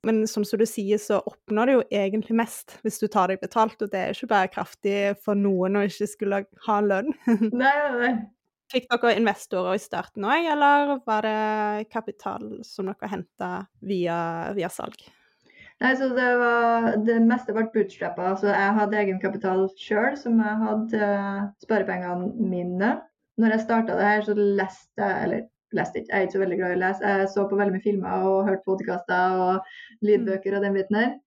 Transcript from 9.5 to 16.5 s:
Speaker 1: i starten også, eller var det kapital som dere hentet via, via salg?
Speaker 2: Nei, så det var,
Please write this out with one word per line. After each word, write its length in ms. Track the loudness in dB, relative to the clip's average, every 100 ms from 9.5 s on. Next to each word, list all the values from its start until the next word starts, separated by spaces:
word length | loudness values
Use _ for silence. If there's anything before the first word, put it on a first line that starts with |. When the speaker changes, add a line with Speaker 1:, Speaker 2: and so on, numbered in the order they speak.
| -4 -2 -2
Speaker 1:
i 40 |
starten 440 | -4 -8 -8 -6 0
også, 220 | 0 0
eller 460 | 2 4 4 2 -2
var 200 | -2 -2
det 680 | 0 -2 -2 -2 -2 -4 -6
kapital 580 | -8 -8 -10 -10 -8 -10 -12
som 240 | -14 -8 -8
dere 200 | -6 -8
hentet 560 | -8 -10 _ -8 -8 -10 _
via, 380 | -6 -2 -2 -2 -4 -6 -6
via 160 | -4 -6
salg? 340 | -6 -10 -12 -20 _ _ _ _ -20 -20 _
Speaker 2:
Nei, 80 | 0
så 140 | 0 0
det 160 | 0 2 2
var, 500 | 4